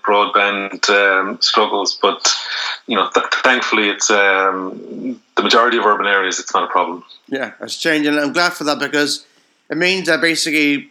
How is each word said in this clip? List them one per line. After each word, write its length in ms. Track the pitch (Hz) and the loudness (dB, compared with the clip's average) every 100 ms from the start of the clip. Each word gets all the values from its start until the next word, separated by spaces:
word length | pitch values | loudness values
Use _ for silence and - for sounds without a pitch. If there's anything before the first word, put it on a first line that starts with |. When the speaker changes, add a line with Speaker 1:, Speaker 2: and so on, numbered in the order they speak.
Speaker 1:
broadband, 840 | - 101 101 107 101 101 98 92 - | 0 2 4 2 2 0 -4 -4 0
um, 520 | 101 101 95 95 110 | 4 4 2 0 -2
struggles, 560 | - - 107 101 95 - | 0 2 2 0 -2 0
but, 340 | - - - - - - - - - | 0 0 -2 -2 -4 -6 -6 -8 -4
you 120 | 110 | -2
know, 120 | 90 | 0
th-, 120 | 98 - - | 0 0 0
thankfully 520 | 127 123 113 110 104 | 2 2 0 0 0
it's, 240 | 98 - | 0 0
um, 1120 | 104 98 95 95 95 92 - - - 131 120 _ - | 2 4 2 2 0 -6 -10 -12 -10 -8 -8 _ -2
the 60 | |
majority 340 | - 120 120 117 | 2 4 4 4
of 80 | 104 | 2
urban 220 | 101 98 | 2 2
areas, 320 | 98 95 90 | 2 0 -4
it's 140 | - | -2
not 120 | 95 90 | -2 0
a 20 | |
problem. 380 | 92 87 87 - - - | 0 -2 -4 -14 -20 -10
Speaker 2:
Yeah, 260 | 135 120 - | -8 -8 -10
it's 160 | 117 - | -12 -6
changing, 340 | 165 156 147 | -2 0 0
and 60 | 147 | 0
I'm 140 | 143 | 0
glad 180 | 131 175 | 0 0
for 140 | 175 147 | 0 -4
that, 140 | 139 | -2
because 460 | 139 147 147 - - _ _ _ - | -2 0 0 -2 -10 _ _ _ -8
it 80 | 156 | -2
means 300 | 180 185 170 | 0 0 0
that 120 | 160 | 0
basically 720 | 165 156 165 151 147 143 139 | 2 0 0 0 2 0 -4